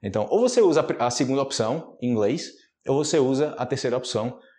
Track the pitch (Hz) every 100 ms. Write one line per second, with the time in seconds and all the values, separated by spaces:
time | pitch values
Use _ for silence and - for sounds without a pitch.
0 | 104 107 107 190 247 247 208 156 151 165
1 | 123 120 131 135 135 - 110 143 160 -
2 | 123 117 104 151 - - _ _ - 135
3 | 151 160 131 135 151 - 123 123 127 120
4 | 127 113 113 123 -